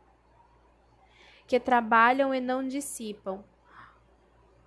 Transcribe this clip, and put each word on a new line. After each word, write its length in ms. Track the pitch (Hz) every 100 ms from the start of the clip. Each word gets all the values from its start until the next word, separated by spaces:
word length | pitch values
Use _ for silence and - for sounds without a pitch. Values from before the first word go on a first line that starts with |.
| _ _ _ _ _ _ _ _ _ _ _ _ - - -
que 120 | 247
trabalham 760 | 254 240 220 226 233 269 269
e 60 | 262
não 260 | 254 262 262
dissipam. 760 | 269 277 - 220 208 196 196 - _ _ - - _ _ _ _ _ _ _